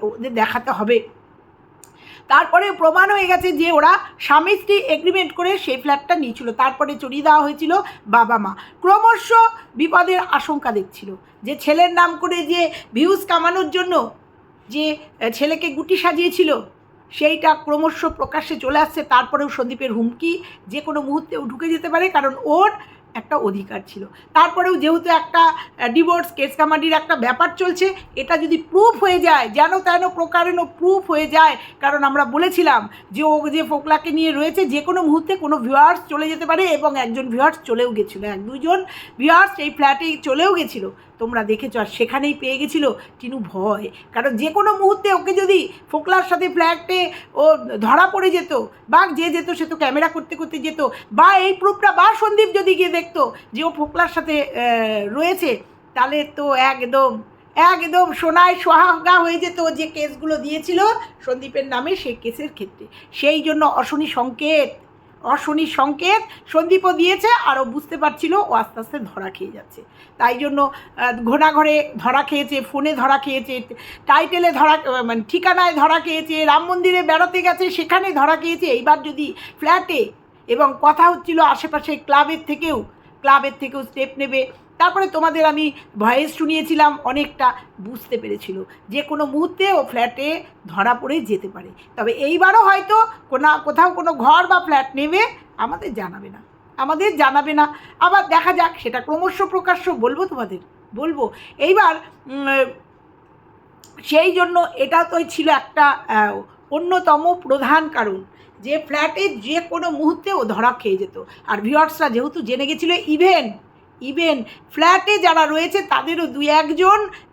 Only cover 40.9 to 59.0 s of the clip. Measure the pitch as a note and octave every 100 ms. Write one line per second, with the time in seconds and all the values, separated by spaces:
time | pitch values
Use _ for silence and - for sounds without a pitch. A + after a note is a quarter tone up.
40.9 | - _ - A#3 A#3+ G#3 G#3+ F3+ A#3 A#3
41.9 | - A#3 C4+ C#4+ D4 C4 C4 D4 D#4+ C#4
42.9 | - - _ A#3+ C4 F3 F#3+ G3+ G3+ G3
43.9 | - - A#3+ C4 A3 D#4 F4 G4+ G4 G4
44.9 | G4+ G4+ F#4 - F#4+ F#4+ F#4+ F#4+ - -
45.9 | D4+ D4+ F#4 F#4 F4 F4+ F4+ E4 E4+ -
46.9 | F#4 F4+ - - - D4+ D#4 A#3+ A3 A3
47.9 | D4 F#4 F#4+ F#4 F4 E4+ C#4 G#3+ - -
48.9 | D#4 F#4 D4 E4+ E4 F4+ E4+ D#4+ D#4+ C#4
49.9 | C#4 E4 E4 - - D#4+ D#4 D#4 D#4 C#4
50.9 | - - G#3+ F4 F#4+ F#4+ F#4+ F#4+ G4+ G4+
51.9 | F#4+ G4 G#4+ G#4+ G#4 A4 G4+ F#4+ E4+ F4
52.9 | E4+ E4+ E4+ C4 - - A3 E4 D#4+ D4
53.9 | E4 E4+ E4 D#4+ D4+ - - A#3+ A#3 A3
54.9 | G#3+ G3+ B3+ E4+ F#4+ D#4+ G#3+ - _ _
55.9 | B3+ C4 D4 D4 - D4 C4 C4+ C4 B3
56.9 | C4+ C4 A3 - _ _ - E4+ F#4 E4
57.9 | F4 F4+ D4+ E4 E4 F4+ F4+ F4+ D#4+ F4+
58.9 | E4+